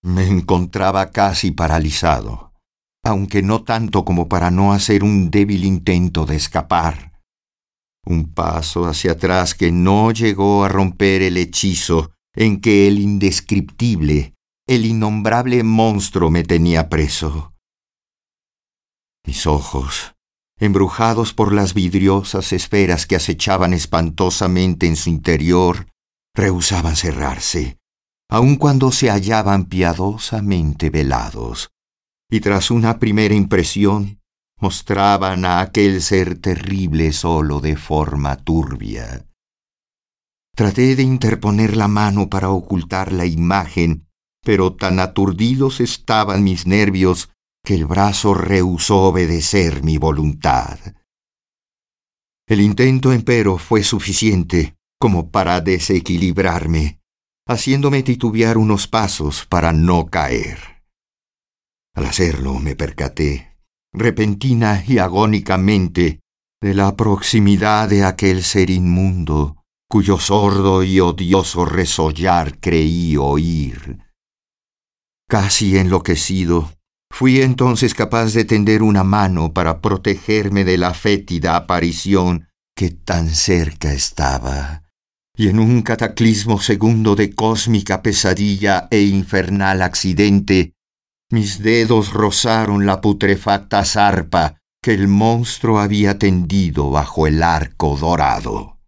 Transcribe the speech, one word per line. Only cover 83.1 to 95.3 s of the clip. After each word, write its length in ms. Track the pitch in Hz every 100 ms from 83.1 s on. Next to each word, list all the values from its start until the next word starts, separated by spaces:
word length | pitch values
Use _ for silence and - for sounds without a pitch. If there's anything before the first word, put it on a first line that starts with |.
| 85 82
cerca 640 | 80 - 90 78 - 76
estaba, 920 | 69 - - 69 67 60 69 69 78 _ _ _ _ _ -
y 120 | 104
en 100 | 104
un 240 | 113 123
cataclismo 800 | 110 113 113 - 113 110 107 104
segundo 540 | - 104 110 113 110
de 200 | 101 104
cósmica 680 | - 110 113 117 110 98 95
pesadilla 840 | 113 98 98 92 104 98 101 92 -
e 120 | 110
infernal 800 | 101 98 92 98 87 98 95 95
accidente, 920 | 92 - 95 87 104 98 98 95 82 _ _ _ _ _ _
mis 320 | 117 101 98
dedos 520 | 107 117 113 113 101
rozaron 720 | 104 107 98 120 113 107 101 98
la 160 | 95
putrefacta 840 | 104 101 98 95 - 101 - 104
zarpa 800 | 95 107 104 92 80 87 78 - _ _
que 120 | -
el 140 | 104 101
monstruo 720 | 101 113